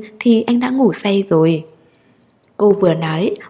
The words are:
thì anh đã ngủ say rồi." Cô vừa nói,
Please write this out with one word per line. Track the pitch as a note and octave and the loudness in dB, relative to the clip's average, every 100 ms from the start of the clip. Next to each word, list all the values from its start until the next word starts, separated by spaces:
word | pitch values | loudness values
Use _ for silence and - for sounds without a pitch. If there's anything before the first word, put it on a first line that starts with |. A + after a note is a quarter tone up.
| - - | -6 -4
thì | A#3+ A3+ | 2 2
anh | A3+ A#3+ | 2 -2
đã | B3 | -2
ngủ | C4 A3+ | 0 0
say | - G#3 G3 G3 | 0 -2 -2 0
rồi." | E3 D#3+ D#3 - _ _ _ _ _ _ _ _ - | 2 2 0 -6 _ _ _ _ _ _ _ _ 0
Cô | G#3 | 2
vừa | G3 F3+ | 2 2
nói, | D#3+ D#3+ D#3+ G#3+ G#4 | 0 -4 -4 -4 -6